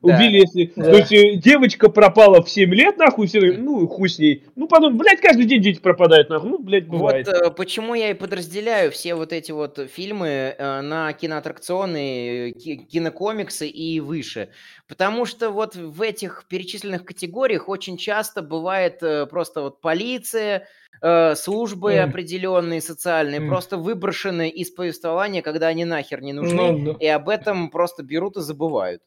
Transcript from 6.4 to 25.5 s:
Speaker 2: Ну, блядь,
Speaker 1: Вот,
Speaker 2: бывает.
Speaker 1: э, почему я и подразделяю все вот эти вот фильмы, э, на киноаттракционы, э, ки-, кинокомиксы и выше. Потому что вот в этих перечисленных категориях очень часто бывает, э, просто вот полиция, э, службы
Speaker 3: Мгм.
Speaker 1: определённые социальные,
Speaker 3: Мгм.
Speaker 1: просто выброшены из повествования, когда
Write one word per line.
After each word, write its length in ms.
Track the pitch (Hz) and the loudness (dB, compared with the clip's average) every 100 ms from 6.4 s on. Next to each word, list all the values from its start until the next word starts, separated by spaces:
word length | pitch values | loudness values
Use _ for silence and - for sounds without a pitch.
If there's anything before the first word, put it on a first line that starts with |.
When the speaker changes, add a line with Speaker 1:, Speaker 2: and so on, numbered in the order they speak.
| 180 | -4
Speaker 2:
Ну, 80 | 330 | -8
блядь, 260 | 202 196 165 | -2 -4 -2
Speaker 1:
Вот, 100 | 165 | -4
Speaker 2:
бывает. 280 | - 135 123 | 0 0 0
Speaker 1:
э, 220 | 180 170 | 0 0
почему 460 | 170 185 - 220 233 | -2 -8 -8 -6 -4
я 160 | 214 | -4
и 20 | |
подразделяю 760 | 196 190 190 165 180 214 220 165 | -6 -8 -10 -10 -8 -4 -2 -2
все 240 | - 170 170 | -4 -8 -8
вот 160 | 160 | -8
эти 180 | 170 156 | -10 -10
вот 280 | 151 147 147 135 | -10 -10 -10 -14
фильмы, 640 | - 190 208 170 139 131 135 | -12 -10 -8 -6 -4 -6 -8
э, 240 | 139 135 | -8 -8
на 320 | 143 160 156 | -8 -6 -6
киноаттракционы, 1400 | 151 165 156 151 - - 180 190 160 139 127 120 123 120 | -8 -8 -8 -10 -16 -8 -6 -6 -6 -8 -8 -8 -8 -10
э, 20 | |
ки-, 240 | 120 160 139 - | -12 -14 -16 -8
кинокомиксы 760 | 165 165 160 202 220 196 - 151 | -6 -6 -6 -8 -6 -10 -10 -12
и 320 | - 160 160 | -10 -8 -8
выше. 480 | 143 160 135 117 98 _ - _ _ | -6 -10 -10 -12 -14 _ -20 _ _
Потому 380 | - 190 226 233 | -6 -4 -4 -8
что 240 | - 226 | -6 -8
вот 260 | 202 214 185 | -6 -8 -10
в 260 | 165 151 | -18 -8
этих 440 | 220 214 190 - _ | -8 -8 -14 -14 _
перечисленных 540 | 185 185 208 202 180 180 | -10 -10 -14 -10 -10 -12
категориях 640 | 180 175 185 262 180 - | -14 -12 -4 -2 -2 -6
очень 280 | 190 190 180 | -10 -10 -12
часто 440 | - 208 214 - | -6 -6 -6 -10
бывает, 580 | 156 160 170 190 180 180 | -10 -8 -4 -2 -2 -4
э, 240 | 165 151 143 | -4 -4 -4
просто 360 | 160 165 - | -6 -8 -8
вот 200 | 139 _ | -10 _
полиция, 840 | 165 165 233 254 - 226 214 196 196 _ _ _ | -4 -4 -4 -8 -8 -6 -4 -6 -8 _ _ _
э, 340 | 165 170 165 147 | 0 2 2 0
службы 580 | - 208 226 196 196 | -4 -6 -6 -6 -2
Speaker 3:
Мгм. 160 | 202 - | 0 0
Speaker 1:
определённые 720 | 180 170 185 185 180 170 165 | -4 -10 -8 -2 -2 -2 -6
социальные, 580 | - 160 180 165 143 147 | -10 -10 -4 -2 -2 -4
Speaker 3:
Мгм. 100 | 151 | -4
Speaker 1:
просто 280 | 185 180 190 | -6 -6 -8
выброшены 720 | 165 220 190 175 196 175 160 | -6 -6 -6 -6 -6 -4 -6
из 200 | 160 175 | -6 -12
повествования, 720 | - 180 160 170 170 202 190 | -8 -10 -8 -6 -4 -4 -6
когда 260 | 160 | -6